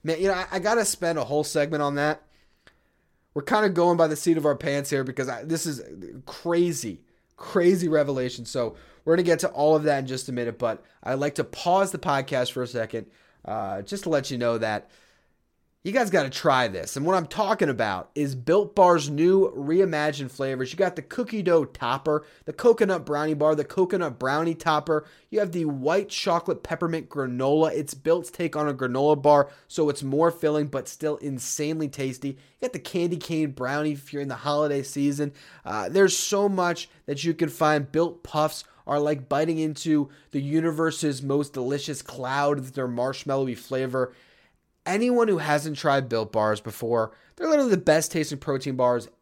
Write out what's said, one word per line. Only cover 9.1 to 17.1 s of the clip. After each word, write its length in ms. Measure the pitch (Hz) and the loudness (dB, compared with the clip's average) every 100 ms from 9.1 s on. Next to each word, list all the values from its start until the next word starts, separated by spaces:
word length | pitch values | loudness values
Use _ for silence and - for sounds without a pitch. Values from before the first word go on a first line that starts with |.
| 170 | 2
gonna 80 | |
get 160 | 175 160 | 4 2
to 80 | 175 | 0
all 260 | - 151 | 2 4
of 100 | 156 | 4
that 160 | 151 139 | 4 0
in 60 | 131 | -2
just 220 | 131 131 | -6 -6
a 40 | |
minute, 260 | 123 117 113 | -4 -4 -2
but 260 | 117 110 _ _ | -4 -4 _ _
I'd 120 | - | -6
like 220 | 135 143 147 | -2 -2 -2
to 80 | |
pause 460 | 143 - 175 185 190 | -6 -4 2 2 2
the 80 | 151 | -2
podcast 540 | 156 139 135 135 123 | -2 -2 0 -2 -2
for 100 | 127 | -4
a 40 | 123 | -6
second, 380 | 123 113 117 - _ _ _ | -4 -4 -6 -10 _ _ _
uh, 380 | - 110 98 98 | -8 -6 -4 -6
just 220 | 101 196 | -6 -6
to 60 | 175 | 0
let 200 | 147 135 | 0 0
you 80 | 123 | -2
know 200 | 120 117 | 0 0
that 300 | 110 104 - _ _ _ _ _ _ _ _ _ | 0 -2 -6 _ _ _ _ _ _ _ _ _
you 80 | 185 | -2
guys 180 | 240 220 | 0 2
gotta 180 | 180 135 | 2 0
try 380 | - 165 131 120 | 0 2 4 2
this. 300 | 92 - 139 | -2 -8 -4
And 100 | |
what 80 | 156 | 0